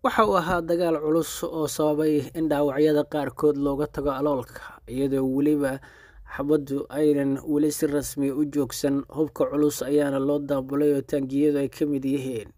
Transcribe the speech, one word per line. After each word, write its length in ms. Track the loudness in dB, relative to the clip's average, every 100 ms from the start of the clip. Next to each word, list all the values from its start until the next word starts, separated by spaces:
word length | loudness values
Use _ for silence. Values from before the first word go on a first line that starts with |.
Waxa 220 | 0 2 2
uu 120 | 2
ahaa 240 | 0 -2 0
dagaal 320 | 0 2 0
culus 460 | 2 0 0 -6 -6
oo 220 | -4 -4
sababay 460 | 0 0 2 2 2 -2
in 160 | -4 0
dhaawacyada 540 | 2 0 4 4 4 0
qaarkood 520 | -4 -4 2 2 2
looga 280 | -2 -2 -4
tago 240 | -2 -4
aloolka, 720 | -2 -2 -2 -6 -16 -18 -20 -10
iyadoo 400 | -4 0 0 0 2
weliba 420 | 2 2 0 -4 -12 -20 -20 -20 -16 -8
xabaddu 420 | 0 0 0 -6 -4
aynan 480 | 0 2 2 0 -2 0
weli 240 | 0 2
si 140 | 0 0
rasmi 460 | 0 -4 -4 -2
u 80 | 0 -2
joogsan. 560 | 0 -2 -2 -2 -2 -4
Hubka 320 | -4 -4 0 -2
culus 320 | 2 0 0 0
ayaana 320 | 2 2 0
loo 200 | 0 0
daabulay 500 | 0 -4 -2 2 2 2
oo 40 | 0
taangiyadu 520 | -4 0 2 2 2
ay 80 | -2
ka 160 | -2 -2
mid 160 | 0 0
yihiin. 440 | -2 -2 -6 -10